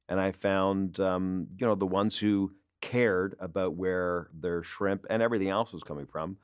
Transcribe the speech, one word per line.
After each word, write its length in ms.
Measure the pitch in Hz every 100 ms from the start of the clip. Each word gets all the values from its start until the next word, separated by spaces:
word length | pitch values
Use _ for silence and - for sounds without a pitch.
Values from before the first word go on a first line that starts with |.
| -
And 100 | 95
I 120 | 95
found, 680 | - 101 98 95 98 95 90
um, 480 | 95 92 92 92 - 95
you 80 |
know, 100 | 120
the 120 | 98 95
ones 300 | 95 107 -
who 360 | 104 101 95 - _ _
cared 540 | - 123 117 92 98 -
about 340 | 92 95 92
where 540 | 82 92 90 90 87 82
their 280 | 82 87 85
shrimp 440 | 85 - 98 98 -
and 140 | 113
everything 260 | 117 113 95
else 240 | 98 113
was 100 | 82
coming 220 | 76 73
from 320 | 71 78 82 98